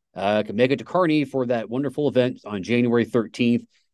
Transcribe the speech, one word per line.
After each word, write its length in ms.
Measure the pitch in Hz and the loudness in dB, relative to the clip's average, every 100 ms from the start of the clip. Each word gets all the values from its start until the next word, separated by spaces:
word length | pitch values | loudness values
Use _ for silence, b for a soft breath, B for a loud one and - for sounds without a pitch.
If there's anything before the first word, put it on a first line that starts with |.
| _ | _
uh, 300 | - 101 107 | -6 -2 0
can 120 | 104 104 | -2 0
make 140 | 131 | 2
it 80 | 131 | 0
to 60 | - | -2
Kearney 400 | 175 180 156 139 | 0 2 0 0
for 220 | 135 123 | -4 -2
that 200 | 120 107 | -4 -4
wonderful 420 | 123 147 156 147 | -4 -4 -2 0
event 320 | 127 123 - 104 | 2 2 0 -8
on 160 | 104 | -8
January 440 | 90 120 123 120 113 | 0 2 2 2 2
thirteenth. 580 | 123 110 - 120 120 - _ _ | 0 -2 0 0 0 -2 _ _